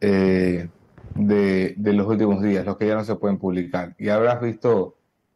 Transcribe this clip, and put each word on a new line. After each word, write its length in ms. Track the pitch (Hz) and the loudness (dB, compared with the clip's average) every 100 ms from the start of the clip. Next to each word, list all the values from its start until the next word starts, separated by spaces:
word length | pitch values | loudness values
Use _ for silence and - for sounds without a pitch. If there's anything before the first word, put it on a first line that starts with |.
eh, 680 | 104 98 95 92 92 87 85 - _ - - 104 | 0 2 4 2 2 -2 -6 -16 _ -20 -10 -2
de, 580 | 104 104 98 95 92 - | 2 4 2 2 -2 -2
de 160 | 104 | 0
los 140 | 101 98 | 2 2
últimos 360 | 107 107 98 | 2 2 2
días, 220 | 104 98 92 | 0 0 -2
los 120 | 95 | -2
que 100 | 107 | -2
ya 80 | 107 | -2
no 80 | |
se 120 | 107 104 | -4 -2
pueden 220 | 101 98 | -2 -2
publicar, 580 | 98 90 87 90 87 - | -2 -2 -4 -6 -8 -6
y 120 | 104 | -2
habrás 300 | 107 117 120 | 2 2 0
visto 560 | 120 110 123 107 90 _ _ _ _ | -4 -2 0 0 -2 _ _ _ _